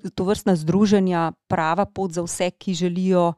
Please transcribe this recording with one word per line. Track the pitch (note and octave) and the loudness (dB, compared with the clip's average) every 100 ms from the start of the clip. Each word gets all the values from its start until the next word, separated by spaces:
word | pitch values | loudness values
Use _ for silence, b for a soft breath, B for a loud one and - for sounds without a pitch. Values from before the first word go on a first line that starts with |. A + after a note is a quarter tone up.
| F#3 | -4
tovrstna | - F#3 G#3+ G#3 F3 | -4 -2 0 0 0
združenja | D#3 F#3+ G#3 G3+ F#3 E3+ E3 - _ | 2 2 4 4 2 0 -2 -6 _
prava | F3 D#3+ F3 G3+ | -2 0 0 -2
pot | F#3+ F#3+ | -4 -6
za | E3 | -4
vse, | E3+ - F3+ | -6 -4 -4
ki | - - E3 | -4 -6 -2
želijo | F3+ F3 F#3 F3+ E3+ | -2 -2 2 2 2